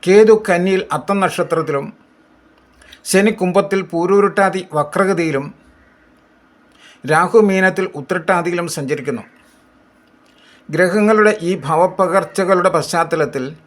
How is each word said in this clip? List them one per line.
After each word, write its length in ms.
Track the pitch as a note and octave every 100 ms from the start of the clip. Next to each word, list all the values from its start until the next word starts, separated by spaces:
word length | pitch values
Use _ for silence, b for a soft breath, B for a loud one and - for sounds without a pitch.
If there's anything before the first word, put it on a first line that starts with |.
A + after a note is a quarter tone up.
| F3+
കേതു 340 | G3 A3 A3 G#3+
കന്നിയിൽ 360 | F3 F#3 F#3 -
അത്തം 280 | D3 - G3
നക്ഷത്രത്തിലും, 720 | F#3 - F3 E3 F#3+ C#3+ C#3 - _ _ _ _ _ _ _ _ B B
ശനി 260 | - F#3+ G3+
കുംഭത്തിൽ 520 | G#3+ F#3 F3+ G3 G3
പൂരൂരുട്ടാതി 840 | F3 E3+ F3 G3+ G3+ - G3 F#3+ F#3
വക്രഗതിയിലും, 800 | D3+ D3 - F#3+ F3+ E3 C#3 C#3+ - _ _ _ _ _ _ _ _ _ _ _ b b b B2+
രാഹു 280 | D#3 F3 A3+
മീനത്തിൽ 520 | G#3+ F#3+ F#3+ F3+ F#3+
ഉത്രട്ടാതിയിലും 720 | D3 C3+ F3+ D#3+ F#3 E3+ F3 E3+
സഞ്ചരിക്കുന്നു. 540 | D#3 C3+ D3 C3 A#2+ G2+ _ _ _ _ _ _ _ _ _ _ b b b _
ഗ്രഹങ്ങളുടെ 680 | D3+ F3+ G3 G#3 A3 G#3+ G#3+
ഈ 200 | E3+ F#3+
ഭാവപ്പകർച്ചകളുടെ 1040 | C#3 D#3+ F3+ F#3 F#3 F#3 F3+ - F#3 F#3 F#3
പശ്ചാത്തലത്തിൽ 880 | E3+ D3 F3 E3 D#3+ D3 C#3+ C3 D#3